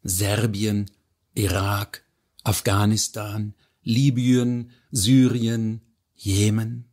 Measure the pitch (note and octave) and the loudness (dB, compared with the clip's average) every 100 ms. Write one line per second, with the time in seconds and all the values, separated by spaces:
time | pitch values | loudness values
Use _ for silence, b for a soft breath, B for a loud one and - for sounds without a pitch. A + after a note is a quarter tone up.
0 | - F2+ G2 G#2 A2 G2 G#2+ G#2 G2+ _ | -4 -2 0 0 -2 -2 -2 -2 -4 _
1 | _ _ _ - G2 F#2+ G2 G2+ G#2 - | _ _ _ -2 0 0 -2 -2 -6 -12
2 | _ _ _ - - G2+ - G2+ G#2 G#2+ | _ _ _ -6 -2 0 0 2 2 2
3 | - A2 G#2 G#2+ G#2 - _ _ - A#2 | -2 -8 -10 -8 -8 -12 _ _ -2 2
4 | C#3 B2 B2 B2+ B2 A#2+ A#2+ b b B2+ | 2 2 2 2 2 -4 -8 b b -2
5 | G2 C3 B2+ B2 A2+ A2+ A2 A2 _ _ | 4 6 4 2 -2 -2 -4 -6 _ _
6 | _ _ G2+ G2 G#2+ A2 A2+ A#2+ A#2+ | _ _ -4 0 2 0 -2 -10 -14